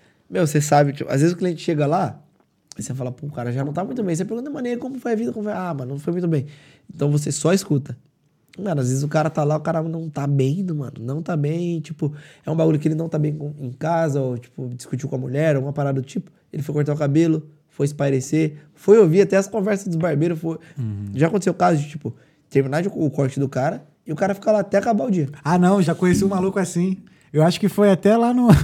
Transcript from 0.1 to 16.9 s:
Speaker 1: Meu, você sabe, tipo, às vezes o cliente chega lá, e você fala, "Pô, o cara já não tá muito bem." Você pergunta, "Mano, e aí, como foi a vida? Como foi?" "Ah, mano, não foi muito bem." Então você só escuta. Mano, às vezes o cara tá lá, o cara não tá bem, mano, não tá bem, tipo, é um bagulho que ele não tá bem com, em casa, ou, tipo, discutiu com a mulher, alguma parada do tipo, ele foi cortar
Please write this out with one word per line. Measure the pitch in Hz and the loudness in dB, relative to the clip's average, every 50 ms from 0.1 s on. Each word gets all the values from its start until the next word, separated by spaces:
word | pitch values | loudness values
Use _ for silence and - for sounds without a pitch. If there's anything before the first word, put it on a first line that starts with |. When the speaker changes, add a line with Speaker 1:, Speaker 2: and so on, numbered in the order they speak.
| _ _ _ - | _ _ _ -8
Speaker 1:
Meu, | - - 175 | -2 0 0
você | 147 147 151 | 2 2 0
sabe, | 147 147 147 147 147 143 135 | 2 4 4 4 4 4 2
tipo, | 139 - - | -4 -6 -2
às | 127 135 | 0 2
vezes | 143 170 180 | 2 2 2
o | 175 | 0
cliente | 185 180 170 160 - | -2 -2 -4 -4 -2
chega | - 170 147 147 | -2 0 0 0
lá, | 139 156 180 92 - - - - _ _ _ _ _ _ _ _ - - | 0 0 0 0 -2 -6 -8 -18 _ _ _ _ _ _ _ _ -20 -14
e | - - | -12 -10
você | - 127 | -8 -8
fala, | 131 127 127 127 | -6 -6 -8 -8
"Pô, | - - | -10 -12
o | 143 | -12
cara | 147 - 120 120 120 | -10 -8 -6 -4 -4
já | 135 139 | -4 -4
não | 147 147 | -4 -4
tá | 170 185 | -4 -6
muito | 247 269 247 214 | -6 -4 -4 -2
bem." | 185 165 | -2 -2
Você | 160 180 | -2 -4
pergunta, | - 220 233 247 294 | -4 -6 -8 -8 -8
"Mano, | 277 294 247 | -8 -6 -6
e | 240 | -4
aí, | 240 | -4
como | 240 240 254 269 254 | -6 -6 -8 -10 -8
foi | - - 233 | -4 -4 -2
a | |
vida? | 214 233 220 - | -2 -2 -4 -4
Como | 226 208 | -6 -6
foi?" | 208 208 | -6 -6
"Ah, | 190 185 180 165 | -6 -4 -6 -6
mano, | 139 127 123 139 | -6 -6 -8 -8
não | 143 | -8
foi | 147 - 170 | -4 -4 -4
muito | 180 175 | -2 0
bem." | 175 160 143 127 - - - - - - _ _ - - | 0 0 0 -2 -4 -10 -20 -20 -20 -20 _ _ -16 -6
Então | - - 147 147 | -2 0 2 2
você | 151 147 - | 2 0 -2
só | 139 - - 156 180 | -4 0 0 2 2
escuta. | 196 190 - 151 139 139 - 117 - _ _ _ _ _ _ _ _ _ _ _ - | 2 2 0 -2 -2 -2 -4 -12 -14 _ _ _ _ _ _ _ _ _ _ _ -8
Mano, | 190 202 165 143 | -6 -4 -2 0
às | 127 123 | 0 0
vezes | 131 135 147 | 0 0 -2
o | 143 | 0
cara | 151 160 151 156 | 0 0 0 0
tá | - - 151 | 0 0 0
lá, | 147 156 | 0 0
o | 156 | -2
cara | 151 175 165 165 156 | -2 -2 -2 -2 -2
não | 165 160 165 165 165 | -4 -4 -6 -8 -8
tá | 151 147 143 | -6 -4 -2
bem, | 139 143 139 131 135 147 185 196 | 0 2 2 2 2 0 -2 -4
mano, | 180 160 147 139 117 - - | -4 -4 -6 -6 -8 -10 -10
não | 113 120 139 156 | -8 -8 -6 -6
tá | 170 - 170 | -6 -4 -4
bem, | 151 143 147 156 170 175 175 170 165 | -2 -2 -2 -2 -2 -2 -4 -4 -4
tipo, | 156 - 165 - - 143 147 147 - - - _ - | -6 -8 -8 -4 -4 -4 -6 -6 -16 -20 -20 _ -8
é | - | -4
um | 156 | -2
bagulho | 165 160 160 156 147 | 2 2 2 2 2
que | 151 | 2
ele | 160 156 | 0 -2
não | 156 165 170 | -2 -4 -4
tá | 165 151 | -2 -2
bem | 151 151 151 | -2 -2 -2
com, | 156 143 147 151 147 | -4 -8 -10 -10 -10
em | 143 123 120 | -10 -12 -10
casa, | - 156 156 170 165 165 160 139 143 | -6 -2 -2 0 2 0 0 0 0
ou, | 135 127 123 117 | -2 -2 -4 -6
tipo, | 117 - _ - 139 123 | -10 -12 _ -12 -10 -10
discutiu | 123 123 - - - 123 131 135 | -10 -12 -12 -8 -8 -6 -6 -4
com | - | -6
a | 131 | -6
mulher, | 131 131 127 143 156 160 147 | -6 -4 -2 0 2 2 2
alguma | 139 127 143 143 | 2 0 -4 -4
parada | 175 170 180 170 139 | -2 -2 -2 -2 -2
do | 127 | -4
tipo, | - - 208 - - _ _ _ _ - | -4 -6 -10 -10 -10 _ _ _ _ -8
ele | 151 139 | -8 -6
foi | - 151 | -4 -2
cortar | 151 147 143 | -2 0 0